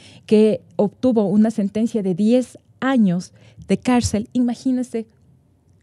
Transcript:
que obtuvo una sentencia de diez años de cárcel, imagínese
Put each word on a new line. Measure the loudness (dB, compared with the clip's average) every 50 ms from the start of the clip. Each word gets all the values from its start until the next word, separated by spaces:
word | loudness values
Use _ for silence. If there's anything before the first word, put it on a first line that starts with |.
| -20 -20 -20 -14 -4
que | 2 4 4 4 4 2 -2 -6 -8 -4
obtuvo | -2 -2 -2 -2 _ -2 0 2 2 0
una | 2 2 2 2 2
sentencia | 0 -2 -4 -4 -2 -2 -4 -2 -2 -4 -4
de | -2 -2
diez | 0 0 2 2 2 0 -2 -8 -20 _ _ _ -6
años | -4 0 2 2 2 2 2 -2 -4 -10 _ _ -20 -20 -20 -12 -6 -4
de | -4 -2
cárcel, | 0 0 0 0 0 0 -2 -4 -6 -4 -2
imagínese | -2 -2 -2 -4 -4 -4 -4 -2 -2 -4 -6 -8 -10 -10 _ _ _ _ _ _ _ _ _ _ _ _ _ _ _